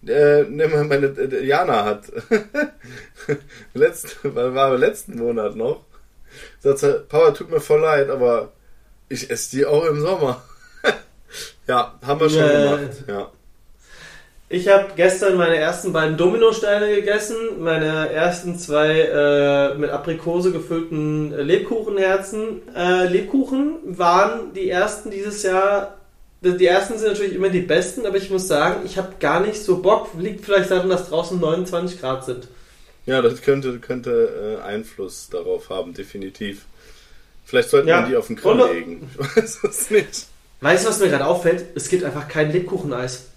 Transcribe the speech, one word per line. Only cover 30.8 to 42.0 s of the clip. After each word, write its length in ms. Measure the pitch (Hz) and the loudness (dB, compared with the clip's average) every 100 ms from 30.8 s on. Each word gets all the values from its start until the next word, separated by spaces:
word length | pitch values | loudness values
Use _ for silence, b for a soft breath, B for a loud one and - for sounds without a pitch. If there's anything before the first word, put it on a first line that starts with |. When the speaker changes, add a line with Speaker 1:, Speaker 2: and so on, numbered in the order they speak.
| 180 | 2
Speaker 2:
dass 200 | 180 - | -2 0
draußen 300 | 156 175 180 | -4 -2 -2
neunundzwanzig 600 | 160 170 180 170 180 - | 0 0 -2 -4 -6 -6
Grad 240 | 131 131 | -6 -6
sind. 240 | - 123 - b b b b b - | -6 -10 -12 b b b b b -2
Speaker 1:
Ja, 160 | 131 | 2
das 180 | 120 127 | 2 2
könnte, 380 | - 139 131 120 | 0 0 0 -8
könnte, 800 | - 127 123 117 113 - 104 107 | -8 -8 -2 2 2 0 -8 -8
äh, 20 | |
Einfluss 640 | 95 104 110 - 95 - - | -8 -8 -10 -12 -12 -12 -12
darauf 380 | 90 87 90 - | -10 -4 -6 -6
haben, 240 | 95 87 85 | -8 -8 -10
definitiv. 680 | 98 101 95 - 104 98 - b b b b b b b - | -14 -12 -14 -10 -12 -12 -18 b b b b b b b -2
Vielleicht 260 | 127 117 | 0 4
sollten 160 | 143 160 | 4 6
Speaker 2:
Ja. 140 | 175 | 4
Speaker 1:
wir 60 | - | 4
die 60 | 123 | -2
auf 120 | - | -2
den 80 | 117 | -2
Grill 260 | 185 240 | 2 4
Speaker 2:
Und 100 | 247 | 4
Speaker 1:
legen. 360 | 85 - - 139 - | 2 -6 -14 -16 -8
<laughs> 40 | |
Ich 160 | 139 - | 0 0
weiß 260 | 226 - | 0 -4
es 260 | 208 - - | -6 -4 0
nicht. 380 | 214 - - - - _ - | 0 0 -10 -16 -20 _ -4
Speaker 2:
Weißt 240 | 139 180 214 | 2 4 2
du, 40 | |
was 100 | 214 | 2
mir 100 | 190 | 2
gerade 160 | 139 139 | 2 0
auffällt? 400 | 175 170 180 - - | 2 2 0 -4 -10
Es 140 | - | -2
gibt 140 | 180 | -2